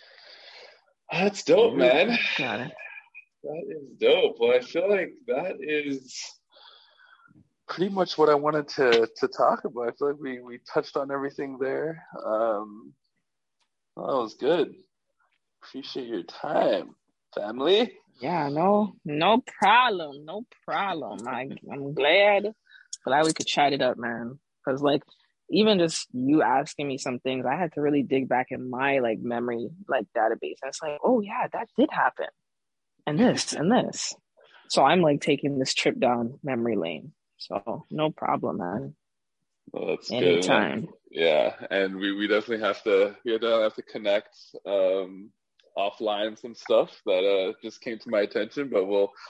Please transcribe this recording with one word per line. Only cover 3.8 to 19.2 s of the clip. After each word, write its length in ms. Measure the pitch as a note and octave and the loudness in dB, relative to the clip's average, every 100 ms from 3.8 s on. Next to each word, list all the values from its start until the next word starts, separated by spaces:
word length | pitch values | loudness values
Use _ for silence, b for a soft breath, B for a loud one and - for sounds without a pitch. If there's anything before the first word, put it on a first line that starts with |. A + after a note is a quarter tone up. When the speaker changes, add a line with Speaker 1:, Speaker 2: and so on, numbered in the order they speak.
| C3+ G#2 | -14 0
Speaker 1:
dope. 360 | A2 F3 D3+ - | 4 4 4 2
Well, 120 | A#2 B2 | 2 2
I 40 | |
feel 300 | B2 E3 F#3+ | 2 -2 0
like 220 | G3+ D#3 - A#2+ | 0 -2 -8 -6
that 280 | B2+ F3+ D#3 | -4 -4 -8
is 580 | D3+ D3+ D3 C3+ - - - - _ b b b b b b b b b _ _ - | -4 -4 -4 -6 -10 -14 -14 -18 _ b b b b b b b b b _ _ -10
pretty 240 | - G3 | -4 -2
much 260 | F#3+ F3 - | 0 -2 4
what 100 | D3+ | 4
I 60 | |
wanted 340 | D3 D3 D3+ C#3+ | 6 2 -2 -2
to, 400 | - B2+ A#2 A2+ - | 2 4 6 4 0
to 100 | B2+ | -2
talk 360 | - - A#3 | 2 2 2
about. 240 | G3 A#2+ A#2 | -2 -4 -6
I 40 | |
feel 160 | - C#3+ | -2 -4
like 120 | D3 | -4
we, 200 | C#3+ B2 | -6 -10
we 180 | B2 A#2+ - | -12 -18 -6
touched 240 | D#3 C#3+ D3+ | -4 -4 -4
on 140 | C#3 | -4
everything 460 | C#3 C#3 C#3+ C#3 C3 | -4 -6 -6 -10 -6
there. 440 | C3+ C#3 D3+ D#3+ - - | -4 -4 -6 -8 -14 -12
Um, 680 | - G#2+ A2+ G#2 G#2+ G#2 C3+ _ _ _ _ _ _ _ _ _ _ - | -4 0 0 -2 -6 -16 -20 _ _ _ _ _ _ _ _ _ _ -12
that 60 | |
was 320 | F#2+ C#3 A2 | -4 -4 -4
good. 400 | - B2+ E3+ C3 - _ _ _ _ _ _ _ _ | -4 0 0 0 -6 _ _ _ _ _ _ _ _
Appreciate 460 | - C3+ C#3+ C#3+ A#2+ | -18 -14 -12 -10 -8
your 140 | G#2 | -8
time, 680 | - - - D#3 - F#2+ C2 - _ _ _ | -8 -10 -4 0 2 0 -4 -16 _ _ _
family. 580 | - G#2 A#2+ D3+ G3+ A3+ - _ - | -8 -6 -2 2 4 2 -4 _ -10
Speaker 2:
Yeah, 280 | C3+ F3 C#3+ | -4 -2 -2
no, 460 | D3 F#3 G#3 G#3+ - | 2 4 4 2 -4
no 380 | D#3+ D3 | -6 0